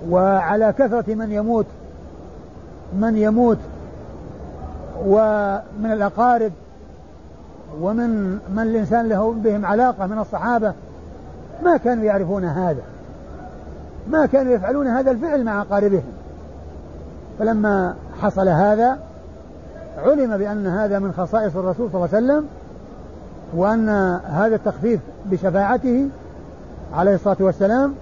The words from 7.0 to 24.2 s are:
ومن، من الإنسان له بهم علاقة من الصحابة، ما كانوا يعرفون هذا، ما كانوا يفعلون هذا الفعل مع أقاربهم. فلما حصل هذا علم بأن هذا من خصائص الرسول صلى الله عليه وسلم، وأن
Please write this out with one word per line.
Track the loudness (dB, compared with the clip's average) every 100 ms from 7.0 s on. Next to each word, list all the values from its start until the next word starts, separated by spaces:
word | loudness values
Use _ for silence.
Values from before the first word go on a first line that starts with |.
| -20 -20 -20 -20 -20 -18 -14 -6
ومن، | -2 0 0 0 0 -4 -4 -2
من |
الإنسان | 0 0 2 2 2
له | 2 2
بهم | 2 2 2 2
علاقة | 4 4 2 -4
من | -4
الصحابة، | -4 -2 0 2 0 -2 -12 -16 -16 -16 -16 -16 -16 0
ما | 4 4
كانوا | 4 2
يعرفون | 2 2 2 0
هذا، | 0 0 0 -2 -6 -16 -16 -16 -16 -16 -16 -16 -16 -16 -14 -14 0
ما | 2 4
كانوا | 4 4
يفعلون | 2 2 0 2
هذا | 2 2
الفعل | 2 0 0
مع | 0 -2
أقاربهم. | 0 2 4 2 -2 -12 -16 -16 -16 -16 -16 -16 -16 -16 -16 -16 -16 -2
فلما | 0 2 4 2 2 -4 -12 -2
حصل | -2 2 4
هذا | 6 4 6 4 2 -6 -18 -18 -18 -18 -18 -16 -16 -14 -2
علم | 4 4 4 0
بأن | -2 -2 -2
هذا | 0 0 0
من | -2
خصائص | -2 0 0 0 0
الرسول | -2 -2 -2
صلى | -2
الله | 2 2
عليه | 4
وسلم، | 2 0 -12 -18 -18 -16 -16 -16 -16 -16 -16 -8
وأن | 0 2 4 2 2 2 0